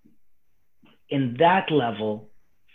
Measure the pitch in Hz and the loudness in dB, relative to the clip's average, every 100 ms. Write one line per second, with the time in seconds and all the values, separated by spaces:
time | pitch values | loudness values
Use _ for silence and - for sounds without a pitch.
0 | - - - - _ _ _ _ - _ | -20 -20 -20 -20 _ _ _ _ -20 _
1 | - 139 131 120 165 190 185 151 117 104 | -6 -4 -2 2 4 4 2 0 0 -4
2 | 110 107 - - - _ _ | -6 -6 -10 -20 -20 _ _